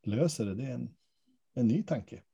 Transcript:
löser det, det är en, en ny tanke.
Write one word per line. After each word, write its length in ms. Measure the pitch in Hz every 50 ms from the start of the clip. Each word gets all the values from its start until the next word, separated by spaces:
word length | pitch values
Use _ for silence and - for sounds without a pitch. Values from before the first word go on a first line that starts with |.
| _
löser 420 | 107 101 113 160 170 151 - 110
det, 100 | 101 95
det 100 | 104 135
är 80 | 135 123
en, 220 | 120 120 117 - _ _ _ _ _ _ _ _ _ _ _ _
en 140 | - 120
ny 160 | 110 120 185 -
tanke. 400 | - 160 117 95 - 117 110 - _